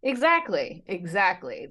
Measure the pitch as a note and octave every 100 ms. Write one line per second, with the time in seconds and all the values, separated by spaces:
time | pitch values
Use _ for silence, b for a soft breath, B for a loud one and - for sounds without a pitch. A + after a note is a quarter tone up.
0 | B3+ B3 D4+ E4+ E4 E3+ C3 D#3 - F#3+
1 | F3 F#3 F#3+ F#3 C3 - -